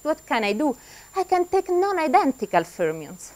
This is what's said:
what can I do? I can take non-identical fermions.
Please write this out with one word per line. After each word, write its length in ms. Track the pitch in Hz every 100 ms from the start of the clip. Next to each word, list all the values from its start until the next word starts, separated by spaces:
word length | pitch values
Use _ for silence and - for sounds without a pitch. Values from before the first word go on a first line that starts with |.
what 240 | 294 311 -
can 160 | 247
I 100 | 208
do? 240 | 208 302 240 - - -
I 80 | 392
can 240 | 359 370 349
take 220 | 381 370
non-identical 920 | 349 392 370 302 359 277 - 208 175
fermions. 680 | 165 - 165 160 143 180 -